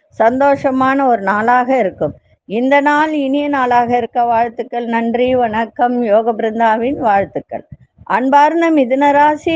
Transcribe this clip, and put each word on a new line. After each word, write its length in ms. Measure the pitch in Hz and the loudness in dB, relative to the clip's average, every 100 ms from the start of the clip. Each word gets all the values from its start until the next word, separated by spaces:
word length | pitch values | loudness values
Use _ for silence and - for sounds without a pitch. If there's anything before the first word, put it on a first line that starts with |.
| _ - | _ 0
சந்தோஷமான 880 | 220 254 277 277 285 262 262 277 269 | 0 2 0 2 0 0 0 2 2
ஒரு 160 | 233 | 0
நாளாக 460 | 190 208 226 247 247 262 | 0 -2 2 0 2 0
இருக்கும். 380 | 196 147 151 - _ _ - | -2 -2 -6 -6 _ _ -8
இந்த 260 | 202 262 285 | -4 0 2
நாள் 300 | 285 294 311 302 | 2 0 0 -2
இனிய 300 | 269 285 294 | -2 -2 -2
நாளாக 400 | 285 247 240 240 247 | -2 0 0 0 -2
இருக்க 240 | 233 247 240 | -2 -2 0
வாழ்த்துக்கள். 600 | 226 240 233 226 240 233 | 0 -2 -6 -8 -8 -4
நன்றி, 380 | 233 233 233 254 254 | -4 -2 0 0 0
வணக்கம். 640 | 233 214 220 - 247 247 | 0 -2 -6 -2 -2 0
யோக 280 | 233 208 226 | 2 2 2
பிருந்தாவின் 640 | 220 220 220 226 220 240 311 | -2 -2 0 0 0 -2 -2
வாழ்த்துக்கள். 640 | 247 202 190 151 - 117 - - _ _ - | 0 0 0 -8 -10 -14 -14 -20 _ _ -4
அன்பார்ந்த 600 | 190 262 285 302 330 330 | -2 2 4 4 2 0
மிதுனராசி 840 | 311 240 262 285 285 294 302 - | 2 0 2 2 4 2 0 -2